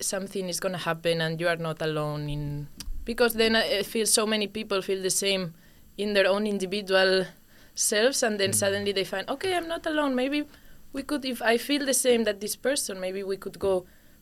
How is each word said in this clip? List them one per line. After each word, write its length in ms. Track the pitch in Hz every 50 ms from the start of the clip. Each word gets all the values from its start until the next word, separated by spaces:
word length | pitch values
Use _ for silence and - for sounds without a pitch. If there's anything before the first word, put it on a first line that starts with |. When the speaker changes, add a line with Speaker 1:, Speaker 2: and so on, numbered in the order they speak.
Speaker 1:
something 480 | - - - 196 190 196 - 202 185 180
is 100 | 170 175
gonna 200 | - 190 180 170
happen 420 | - 170 165 165 - 170 170 165
and 180 | 160 160 165 160
you 80 | 175
are 80 | 175 170
not 240 | 165 165 160 156 - 160
alone 440 | 156 156 156 151 151 147 147 147
in, 400 | 147 147 147 147 143 147 147 147 - - - - - - - -
because 300 | - 233 220 240 233 226
then 200 | 220 226 226 226
I, 240 | 226 196 151 185 196
I 40 | 196
feel 220 | - - 233 214
so 200 | 202 - 233 214
many 220 | 214 220 214 208
people 340 | 202 202 214 220 214 202 190
feel 200 | 185 - 196 190
the 80 | 185 185
same 440 | 180 - 202 196 196 190 185 165 - - - - - - - - -
in 160 | - 202 208 208
their 140 | 196 190
own 200 | 185 196 202 214
individual 800 | 214 202 196 185 180 190 208 202 185 190 190 190 190 185 190 185 170 - - - - - - - - -
selves, 480 | - - - 226 208 220 262 277 - 262
and 160 | 226 214 196
then 120 | 196 190
Speaker 2:
Mm. 40 | 196
Speaker 1:
suddenly 360 | - 202 196 196 202 202 202
they 120 | 196 196 185
find, 240 | 175 - 190 196 -
"Okay, 260 | 262 277 - 381 370
I'm 120 | 349 339
not 180 | 330 330 339 -
alone. 300 | 330 311 302 294 277 262
Maybe 280 | 247 254 277 285 294 294 294 - - - - - - - -
we 120 | - 269 269
could, 200 | - 294 285 240
if 160 | 262 247 240
I 160 | - 220 233
feel 280 | 240 233 - 285 285 285
the 80 | 262 254
same 300 | 262 - 254 240 226 226
that 140 | 208 208 202
this 160 | 208 202 -
person, 440 | - - 247 285 277 - - 202 185
maybe 240 | 185 185 190 196 202
we 140 | 185 196
could 200 | 190 - 196 -
go 280 | 175 202 196 190 185 180 - - - - - - -